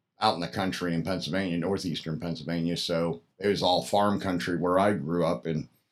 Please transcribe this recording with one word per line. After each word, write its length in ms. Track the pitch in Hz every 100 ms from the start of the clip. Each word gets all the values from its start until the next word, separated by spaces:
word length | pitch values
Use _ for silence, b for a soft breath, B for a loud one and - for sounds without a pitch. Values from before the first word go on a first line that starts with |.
| _ _
out 140 | 107 -
in 60 |
the 60 | -
country 460 | 107 95 90 90
in 80 | 82
Pennsylvania, 540 | 87 92 80 92 95 85
northeastern 640 | 85 98 90 73 - 78
Pennsylvania. 580 | 85 82 76 85 82 85
So 440 | - 85 85 82 _ _
it 80 | 101
was 160 | 90
all 200 | 90 90
farm 360 | - 104 104 98
country 380 | 95 87 87 87
where 200 | 90 90
I 140 | 101
grew 320 | 98 71 87 82
up, 220 | 85 82
and 200 | 78 - _ _